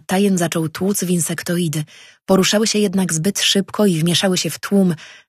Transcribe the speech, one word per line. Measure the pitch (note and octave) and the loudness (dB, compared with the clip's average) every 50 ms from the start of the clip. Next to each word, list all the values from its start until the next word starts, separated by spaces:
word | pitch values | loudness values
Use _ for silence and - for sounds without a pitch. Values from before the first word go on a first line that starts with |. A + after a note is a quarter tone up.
| - | -4
Tajen | - F#3 F#3+ G3+ G3+ F#3+ | -2 0 2 2 2 2
zaczął | E3+ F3 E3 - E3+ D#3+ D#3 | 2 0 0 -2 -2 -4 -4
tłuc | - - F#3 G3 G3+ - F#3 | -4 -2 -2 -2 -2 -2 -2
w | F3 | -2
insektoidy. | F3+ F3 D#3 - E3 - - - F3 F3 F3 D#3+ D3 D#3 D#3 - - - - - - _ _ | 0 0 -2 -4 -6 -6 -4 -4 -2 -2 -2 -2 -2 -4 -6 -8 -12 -20 -20 -20 -20 _ _
Poruszały | - F#3+ F#3+ F3+ - G#3 G#3 A3+ | 2 2 4 4 2 2 0 0
się | G#3+ - G#3 | 0 0 0
jednak | G#3 F#3+ F3 F#3+ F#3+ - D#3+ | 0 0 0 -2 -2 -2 -2
zbyt | D#3+ D#3+ G3+ G3 - | -2 -2 -2 -2 -2
szybko | - - - G3 F#3 - - - G#3+ | 0 0 0 0 0 -2 0 2 2
i | G3 E3+ D#3 | 2 2 2
wmieszały | D#3+ E3+ E3+ - - F#3+ F#3 | 0 0 0 0 0 0 0
się | F3 - D#3+ | -2 -2 -4
w | - - | -6 -8
tłum. | - - G3+ G3 F#3+ F3+ D#3+ - - - - - _ | -6 0 2 2 2 2 0 -2 -8 -18 -20 -20 _